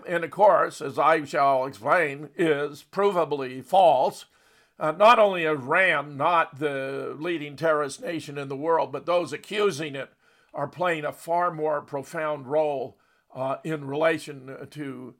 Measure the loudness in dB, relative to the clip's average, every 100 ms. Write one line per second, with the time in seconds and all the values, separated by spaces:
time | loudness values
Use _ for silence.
0 | -4 -4 -4 4 6 6 2 -2 -6 0
1 | 2 2 0 2 2 2 -2 -6 0 2
2 | 2 -4 -12 -2 0 2 -2 -8 -10 0
3 | 0 2 0 -2 -6 -10 0 6 6 6
4 | 2 -2 -16 _ _ _ _ _ -4 6
5 | 8 8 6 4 0 -2 0 2 4 2
6 | -2 -2 2 2 0 -2 -4 -4 -6 -6
7 | -8 -8 -6 -6 -8 -4 0 0 0 -6
8 | -8 -8 -8 -10 -8 -6 0 0 0 -6
9 | -2 -2 -2 -8 -8 -2 0 -2 -8 -10
10 | -12 _ _ _ _ -10 -10 -4 -2 -2
11 | -4 -8 -4 -2 -2 -2 -4 -4 -6 -10
12 | -8 -6 -4 -6 -2 -2 0 -2 -8 -12
13 | _ _ _ -8 -6 -4 -6 -6 -6 0
14 | 0 0 -6 -16 -16 -16 -16 -12 -12 -12
15 | -14 -18